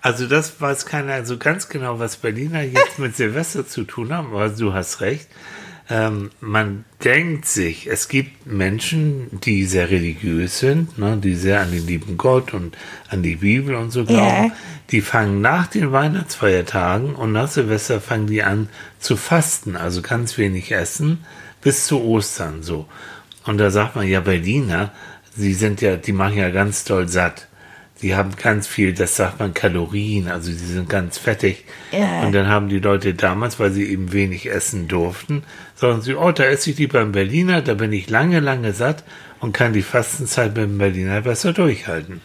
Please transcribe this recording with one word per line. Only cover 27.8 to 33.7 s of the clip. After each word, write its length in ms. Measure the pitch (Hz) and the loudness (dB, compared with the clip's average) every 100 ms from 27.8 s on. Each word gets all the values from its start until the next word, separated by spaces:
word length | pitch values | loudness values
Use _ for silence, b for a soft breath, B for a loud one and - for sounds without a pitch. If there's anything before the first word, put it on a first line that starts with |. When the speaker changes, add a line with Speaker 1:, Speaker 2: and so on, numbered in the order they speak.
| B - | B -6
Speaker 1:
Die 140 | 95 95 | -2 0
haben 160 | 98 95 | 0 0
ganz 320 | 120 104 101 | 0 0 -2
viel, 240 | - 98 | 0 0
das 220 | 90 90 - | 2 0 2
sagt 240 | 92 - | 0 0
man, 140 | 104 | -4
Kalorien, 720 | 85 104 87 82 98 107 104 90 | 0 0 0 -2 -2 -2 -2 -2
also 240 | 87 85 | -4 -6
sie 60 | 82 87 | -8 -4
sind 160 | 90 87 | -4 -2
ganz 280 | 101 90 - | -2 -2 -4
fettig. 460 | - 104 98 95 - B B | -2 2 0 0 -10 B B
Speaker 2:
Ja. 320 | 180 202 170 | -2 0 0
Speaker 1:
Und 100 | 101 | 2
dann 140 | 101 98 | 2 4
haben 200 | 104 101 | 2 2
die 120 | 98 | 0
Leute 340 | 101 98 98 | 2 2 0
damals, 460 | 87 98 95 120 - | 0 0 0 -2 0
weil 120 | 104 | 0